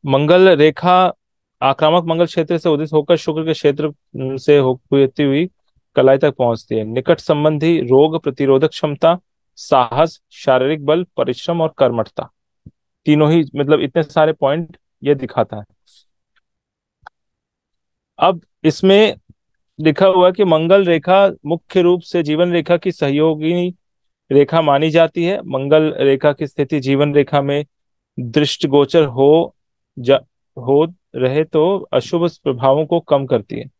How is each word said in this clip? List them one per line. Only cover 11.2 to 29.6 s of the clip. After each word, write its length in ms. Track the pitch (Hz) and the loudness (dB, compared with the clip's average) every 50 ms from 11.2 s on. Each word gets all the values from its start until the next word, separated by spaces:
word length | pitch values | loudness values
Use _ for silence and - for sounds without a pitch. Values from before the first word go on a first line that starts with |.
| 147 139 123 - - - 170 170 | -4 -4 -6 -8 -6 -6 -4 -2
और 120 | 160 156 _ | -4 -4 _
कर्मठता, 520 | - 139 123 120 117 110 - _ - - - _ _ _ _ _ _ _ - _ _ _ _ _ _ _ | 0 0 0 0 -2 -6 -6 _ -12 -12 -12 _ _ _ _ _ _ _ -20 _ _ _ _ _ _ _
तीनों 260 | - 151 151 151 151 | 0 2 2 2 2
ही, 120 | 160 170 156 139 - | 2 0 0 -2 -4
मतलब 240 | 135 143 139 156 131 | -6 0 0 0 0
इतने 240 | - 139 _ 170 156 | 0 -2 _ -4 -4
सारे 300 | 156 - 165 156 156 160 | -2 0 0 0 0 0
पॉइंट 440 | _ - 135 143 165 170 160 - _ _ _ _ _ - | _ -2 -2 -2 -4 -6 -10 -16 _ _ _ _ _ -2
ये 120 | 139 147 | -2 -2
दिखाता 420 | 139 135 117 - - 110 - - | -2 -2 -8 -4 -4 -4 -4 -6
है। 60 | 107 101 _ _ _ _ _ - - _ _ _ _ _ _ _ _ _ _ _ _ _ _ _ _ _ _ _ _ _ - _ _ _ _ _ _ _ _ _ _ _ _ _ _ _ _ _ _ _ _ _ - | -16 -16 _ _ _ _ _ -20 -20 _ _ _ _ _ _ _ _ _ _ _ _ _ _ _ _ _ _ _ _ _ -20 _ _ _ _ _ _ _ _ _ _ _ _ _ _ _ _ _ _ _ _ _ -2
अब 220 | 147 180 196 165 _ _ _ _ - | 0 0 0 -2 _ _ _ _ -2
इसमें 540 | 160 151 - - 190 196 202 220 214 - - _ _ - _ _ _ _ _ _ _ _ - | -2 -2 2 2 4 4 4 4 2 0 -8 _ _ -20 _ _ _ _ _ _ _ _ -2
लिखा 280 | 151 156 147 - 190 | -2 -2 0 2 2
हुआ 200 | 190 185 185 180 | 2 4 4 2
है 60 | 180 185 | 2 2
कि 100 | - 208 | 0 0
मंगल 420 | 185 160 156 160 170 190 202 196 | 0 2 0 2 2 2 2 2
रेखा 460 | 175 170 156 139 180 185 196 202 196 - - _ | 2 -2 -2 0 0 2 2 2 0 -2 -6 _
मुख्य 360 | 143 165 170 _ _ - 185 | -6 -6 -6 _ _ -2 0
रूप 200 | 175 175 180 180 | 2 2 0 0
से 220 | - - - 175 160 | -4 -6 -4 -4 -2
जीवन 280 | 147 151 156 175 180 | -2 0 0 0 0
रेखा 260 | 170 170 151 - 175 | 0 -4 -2 -2 -2
की 140 | 170 - 190 | -2 -2 -6
सहयोगी 800 | 170 - 156 139 139 147 156 160 160 151 156 160 175 175 175 180 180 _ _ _ _ _ _ _ _ _ _ _ | -6 -4 -4 -2 0 0 0 0 -2 -2 -4 -4 -2 -2 -4 -6 -8 _ _ _ _ _ _ _ _ _ _ _
रेखा 300 | 135 143 143 143 165 165 | 2 2 2 4 2 0
मानी 280 | 160 151 139 139 156 160 | 2 2 0 0 0 2
जाती 340 | 151 170 165 160 _ 170 170 | 2 2 2 2 _ -4 -4
है। 180 | 175 196 202 | -4 -4 -6
मंगल 520 | - - 135 131 135 139 156 156 156 156 - | -8 -8 -8 -6 -2 2 2 2 2 0 -2
रेखा 400 | - 139 139 135 135 - 151 143 | 0 0 0 0 2 0 -2 -2
की 140 | - 160 | -2 -8
स्थिति 320 | 139 - - 143 - - 147 | -10 -6 -6 -6 -4 -4 -4
जीवन 360 | 127 131 139 135 147 147 143 | -2 -2 0 0 0 0 2
रेखा 260 | 147 139 - - 143 | 0 0 2 0 -2
में 240 | 139 139 143 143 147 _ _ _ _ _ _ _ _ _ _ - | -2 -2 -4 -4 -6 _ _ _ _ _ _ _ _ _ _ -12
दृष्टिगोचर 840 | 127 117 113 151 151 147 - - - 147 135 143 143 135 - 170 156 | -12 -4 -2 0 0 0 -4 -6 -4 0 2 2 2 2 2 2 2
हो 500 | 139 117 127 135 143 151 165 - - _ _ | 2 0 0 4 4 4 4 2 -2 _ _